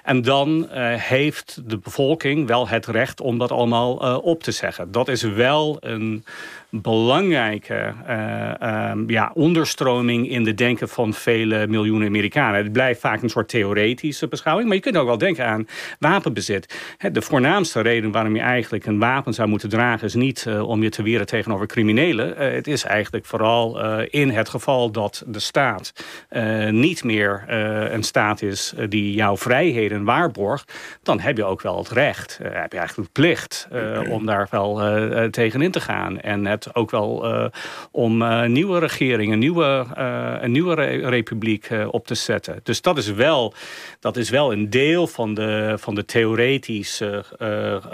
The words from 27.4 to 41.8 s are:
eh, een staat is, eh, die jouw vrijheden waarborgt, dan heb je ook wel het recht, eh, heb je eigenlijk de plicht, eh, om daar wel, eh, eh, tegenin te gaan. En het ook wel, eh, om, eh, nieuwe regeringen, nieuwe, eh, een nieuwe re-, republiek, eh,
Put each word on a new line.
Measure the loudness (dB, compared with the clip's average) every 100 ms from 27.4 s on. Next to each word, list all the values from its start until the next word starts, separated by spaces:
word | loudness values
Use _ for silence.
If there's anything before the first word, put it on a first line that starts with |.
| -4
eh, | -2 -2 -2 -2
een | -2
staat | 0 2 2 0
is, | -2 -4 -6 -6
eh, | -2
die | 0 0
jouw | 0 0 0
vrijheden | 2 2 2 2 0 0
waarborgt, | 0 2 0 0 -2 -2 -6 -18 -18 -8
dan | -2 0
heb | 0 -2
je |
ook | -2 -2
wel | -4 -4
het | -2
recht, | 0 0 0 -10 -12
eh, | -8
heb | -6 -6
je | -6
eigenlijk | -6 -6 -4
de | 2
plicht, | 2 2 -4 -12 -10
eh, | -8 -4 -4 -4
om | -2 -2
daar | -2 0
wel, | 0 0 0
eh, | 2 2 2 0
eh, | 0
tegenin | 2 0 2 2
te | 0
gaan. | -2 -2 -2 -6
En | -4 -2
het | 0 -2 -2
ook | -2 0
wel, | 0 0 -2
eh, | -2 -2 -2 -6 -14 -14 -6
om, | 0 2 4
eh, | 4 2
nieuwe | 2 2 2 2
regeringen, | 0 0 0 2 2 2
nieuwe, | 2 4 2 2 -2
eh, | -4 -4 -4 -6 -4
een | 0
nieuwe | 2 2
re-, | 2 0 0 0
republiek, | 0 0 -2 -2 -2 -2
eh, | -4